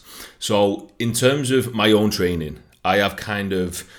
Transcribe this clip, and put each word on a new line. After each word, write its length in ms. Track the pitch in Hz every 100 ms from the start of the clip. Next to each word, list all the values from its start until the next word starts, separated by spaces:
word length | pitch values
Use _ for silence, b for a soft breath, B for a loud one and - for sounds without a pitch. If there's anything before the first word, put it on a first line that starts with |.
| B B B B
So 500 | - 104 101 98 - -
in 140 | 117
terms 400 | 113 127 143 127
of 220 | 131 127
my 180 | 117 110
own 180 | 104 107
training, 500 | 104 90 85 76 76 - _ 92
I 140 | 98
have 180 | 101 -
kind 340 | - 104 98
of 320 | 95 90 87 -